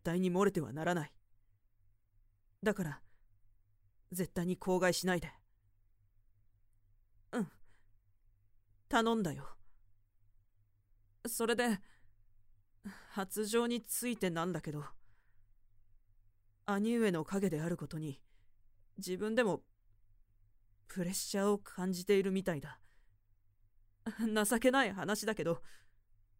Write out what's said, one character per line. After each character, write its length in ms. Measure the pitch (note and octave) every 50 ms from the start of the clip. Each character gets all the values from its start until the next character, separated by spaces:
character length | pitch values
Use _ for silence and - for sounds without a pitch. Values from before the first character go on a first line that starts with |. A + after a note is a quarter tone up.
| -
対 160 | E3+ E3 F3+
に 100 | F#3 F#3
漏 140 | F3 F3+ G3+
れ 80 | G3+
て 80 | G3 F3
は 100 | D3 G#2
な 120 | B2 D3+ D#3+
ら 100 | F3 F3+
な 120 | E3+ D3
い。 80 | - - - _ _ - - _ _ _ _ _ _ _ _ _ - _ _ _ _ _ _ - _ _ _ _ _ _ _
だ 120 | - G#3+ G3+
か 80 | G3 F3+
ら、 180 | D#3 C#3+ - - - - - - - _ _ - - - - _ _ _ _ _ _ _ _ _ _
絶 240 | F3+ F3 F3+ - -
対 120 | F3+ E3+
に 120 | F3+ F3+ -
口 200 | - F#3+ F#3 F#3
外 140 | F#3 F3+
し 140 | F3 - -
な 80 | F#3 F3+
い 60 | E3+
で。 120 | - - - - _ _ _ _ _ _ _ _ _ _ _ _ _ _ _ _ _ _ _ _ _ _ _ _ _ _ _ _ _ _ _ _ _ _ _ - - -
う 80 | - B3
ん。 120 | G3 D3 - - - - - - - - - - _ _ _ _ _ - _ _ _ _ - - _ _ _ _ _ -
頼 260 | - A#3 A3+ A3+ A#3
ん 80 | A3+
だ 100 | G3 D#3
よ。 240 | C#3 C3+ - - - - - - - - - - - - _ _ _ _ _ - - - _ _ _ _ _ _ _ _ _ _ _ _ _ _ _ _ -
そ 200 | A#3 A#3 - A#3
れ 100 | A3+ A#3
で、 240 | G#3 B3 A#3+ G#3+ F#3+ - - - - - - - - - - - - - - - - _ _ _ _ - G3 - - - -
発 380 | - G3+ F#3+ F#3+ - G#3 G#3+
情 200 | G3+ A3 A#3 A#3+
に 140 | A#3 A#3+ A#3+
つ 260 | A#3+ - - - A#3+
い 120 | B3 A#3+ -
て 100 | - F#3
な 160 | E3 E3 E3
ん 80 | F#3
だ 80 | E3+ D#3
け 120 | - D#3+
ど、 120 | D3 D3 D3 - - - - - - - _ _ - - - - - - - - - - - - - - _ - - - - - _ _ _ _ _ _ _
兄 300 | - G3+ G3+ G#3 A3+ A#3+
上 140 | A#3 A3+ G#3
の 140 | F3 D#3+ D#3+
影 240 | - F#3+ G3 G3 F#3
で 140 | D#3 D3+
あ 60 | D#3 E3+
る 100 | F3 -
こ 100 | D3+ -
と 100 | - D#3
に、 220 | D#3 D3+ C#3 - - _ - - - - - - - - - - - - _ -
自 180 | F#3+ F3+ F#3
分 180 | F3+ G3+ G#3+ A3+
で 80 | A#3+
も、 200 | A#3+ G3+ E3 - - _ _ _ _ - - _ - - - - - _ _ _ _ _ - _ _ _ _ _ _
プ 160 | - - F#3+
レ 100 | F3 F3
ッ 20 | G3
シ 240 | - - - - G3
ャ 60 | G3
ー 60 | G#3
を 60 | G#3
感 360 | G3+ G3+ - - - F3+ F#3+
じ 120 | F#3 F3 F#3
て 140 | - G3+ G3
い 40 |
る 80 | F#3+ G3
み 140 | F#3+ F#3+ F#3
た 100 | F#3+ E3+
い 60 | C#3
だ。 180 | - D3+ - - - - - - - - - _ _ _ _ _ _ _ _ _ - _ _ - - _ _ _ - A3+ G3+ -
情 400 | A3+ A3 G#3+ G#3+ G#3 G#3 B3 A3+
け 120 | - C4
な 140 | B3 C4+ C4
い 80 | G3
話 320 | F#3+ F#3+ D#3+ F3 G#3+ G#3 -
だ 100 | G#3 G#3+
け 100 | - D3
ど、 180 | E3 E3+ - - - - - - - - - _ _ - - - _ _ -